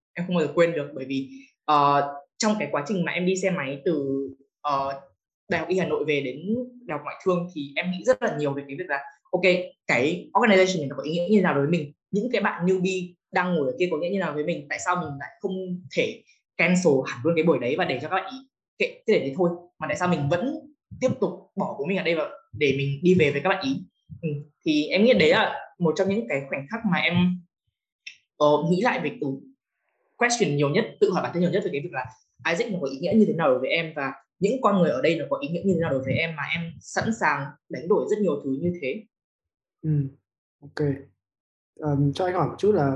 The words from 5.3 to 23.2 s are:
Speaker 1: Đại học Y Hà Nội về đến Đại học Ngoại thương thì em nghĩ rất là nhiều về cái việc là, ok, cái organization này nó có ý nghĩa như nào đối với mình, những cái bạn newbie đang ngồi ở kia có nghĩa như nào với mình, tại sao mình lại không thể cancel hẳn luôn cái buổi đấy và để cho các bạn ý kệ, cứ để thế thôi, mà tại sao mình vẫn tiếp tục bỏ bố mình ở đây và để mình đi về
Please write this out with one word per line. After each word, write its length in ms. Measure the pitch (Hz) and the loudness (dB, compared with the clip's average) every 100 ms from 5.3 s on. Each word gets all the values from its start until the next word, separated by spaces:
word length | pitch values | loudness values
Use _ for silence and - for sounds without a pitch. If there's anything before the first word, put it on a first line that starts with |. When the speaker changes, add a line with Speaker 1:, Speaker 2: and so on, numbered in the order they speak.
| _ - | _ -4
Speaker 1:
Đại 100 | 170 | -4
học 80 | 160 | 0
Y 100 | 185 | 0
Hà 80 | 151 | 0
Nội 180 | 151 | -2
về 160 | 147 143 | 0 0
đến 340 | 127 139 185 240 247 - 175 | -2 -8 -4 -4 -4 -12 -10
Đại 120 | 147 | -8
học 60 | |
Ngoại 120 | 143 - | -8 -4
thương 220 | 190 175 175 | 0 0 -2
thì 180 | 147 143 156 | -8 -6 -4
em 140 | 180 | -4
nghĩ 140 | 185 | -2
rất 180 | - 254 | 0 0
là 140 | 226 147 | 0 -2
nhiều 140 | 143 | -2
về 100 | 139 139 | -4 -8
cái 80 | 139 | -10
việc 60 | 170 | -6
là, 100 | 139 - _ - | -6 -8 _ -4
ok, 120 | 175 185 180 - _ - | 2 4 2 -2 _ -2
cái 440 | 127 147 175 - | 2 2 -2 -6
organization 460 | 208 233 190 185 170 | 0 4 6 6 2
này 80 | 139 | -4
nó 100 | 135 | -6
có 60 | |
ý 100 | 151 | -4
nghĩa 140 | 175 180 | -4 4
như 100 | 214 | 4
nào 120 | 165 | 4
đối 80 | 143 143 | 2 2
với 40 | |
mình, 220 | 170 143 - - | 0 -2 -12 -6
những 180 | 202 240 | -4 0
cái 100 | 220 | 0
bạn 240 | 202 - 180 | 0 0 0
newbie 480 | 185 185 185 180 _ _ | 2 0 -2 -6 _ _
đang 220 | 185 180 | -2 0
ngồi 120 | 165 135 | 0 0
ở 40 | - | 0
kia 100 | 180 | -2
có 80 | 151 | -2
nghĩa 100 | 175 | -2
như 80 | 196 | -2
nào 140 | 165 | -2
với 100 | 147 | -2
mình, 220 | 160 151 - | -4 -4 -6
tại 100 | - | -6
sao 120 | 180 180 | -2 -2
mình 140 | 156 139 | -4 -8
lại 80 | - - | -12 -8
không 120 | 185 185 185 180 - 175 | -6 -6 -6 -8 -4 -2
thể 260 | 110 - _ _ _ - | -2 -4 _ _ _ 0
cancel 360 | 170 180 175 131 127 | 2 4 4 4 0
hẳn 140 | 120 | -2
luôn 100 | 156 160 | 0 2
cái 80 | |
buổi 140 | 165 131 | 2 2
đấy 160 | 120 160 | 0 0
và 60 | |
để 140 | 165 123 | -2 -2
cho 60 | 156 | -2
các 60 | |
bạn 180 | 190 - | -4 -4
ý 60 | - - _ _ - | -14 -18 _ _ -4
kệ, 240 | 185 - - | -4 -2 2
cứ 60 | |
để 80 | 175 | 2
thế 140 | 135 175 | 2 0
thôi, 140 | 170 - - - | 0 0 -12 -10
mà 80 | 151 | -6
tại 100 | 151 | -2
sao 120 | 180 | 0
mình 200 | 156 143 | 0 2
vẫn 240 | 175 262 320 - _ _ - | 0 0 -6 -12 _ _ -2
tiếp 100 | 254 - | 0 0
tục 100 | 196 - - 190 | -2 -4 -10 -6
bỏ 200 | 135 - | -4 -4
bố 60 | |
mình 140 | 151 190 | -2 -2
ở 40 | |
đây 100 | 170 | 0
và 140 | 165 143 - _ | -2 -2 -8 _
để 220 | 107 143 135 | 0 2 2
mình 220 | 139 139 | -2 2
đi 120 | 175 | 4
về 160 | 180 | 6